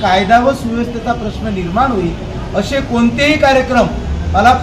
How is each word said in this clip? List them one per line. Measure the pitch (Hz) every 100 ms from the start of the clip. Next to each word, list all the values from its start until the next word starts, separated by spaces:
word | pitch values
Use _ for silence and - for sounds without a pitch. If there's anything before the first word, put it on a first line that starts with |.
कायदा | 208 185 196 233
व | 254
सुव्यवस्थेचा | 269 240 233 233 233 233
प्रश्न | 233 214 - 226
निर्माण | 196 170 196 262
होईल | 220 170 165 - - - 190
असे | 202 277
कोणतेही | 269 240 233 240 285 302
कार्यक्रम | 285 269 254 247 180 - - - -
मला | 185 226 247